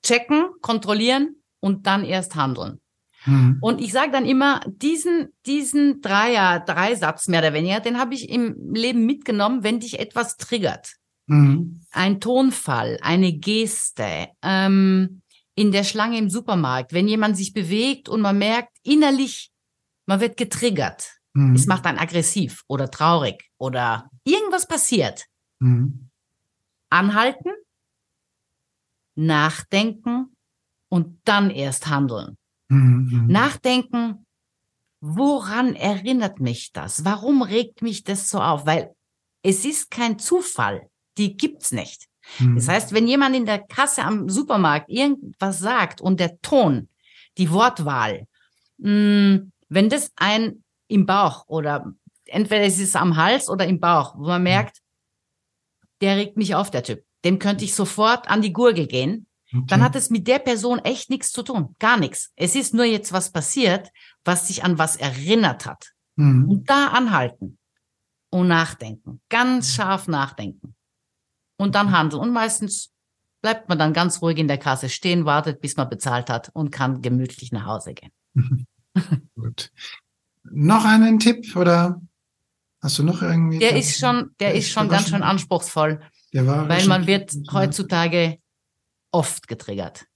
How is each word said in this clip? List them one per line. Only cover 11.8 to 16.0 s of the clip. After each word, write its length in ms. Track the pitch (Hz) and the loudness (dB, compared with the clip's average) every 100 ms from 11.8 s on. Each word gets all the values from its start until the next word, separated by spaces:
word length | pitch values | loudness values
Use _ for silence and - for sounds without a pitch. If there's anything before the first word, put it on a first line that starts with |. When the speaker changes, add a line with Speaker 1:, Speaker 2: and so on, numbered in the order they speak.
| _ | _
Speaker 1:
Ein 300 | - 185 196 | -2 0 0
Tonfall, 760 | 208 247 269 254 - 123 113 113 | 0 2 2 0 -4 -4 -4 -6
eine 320 | - 175 185 | 0 2 2
Geste, 960 | 156 190 214 226 220 - - 104 80 82 _ | 0 -4 -2 -2 -4 -8 -6 -6 -6 -10 _
ähm, 800 | 185 190 190 196 190 190 185 190 _ _ _ - | 0 2 4 4 4 2 0 -6 _ _ _ 0
in 160 | 208 | 0
der 100 | 196 | 2
Schlange 340 | 202 214 | -2 -2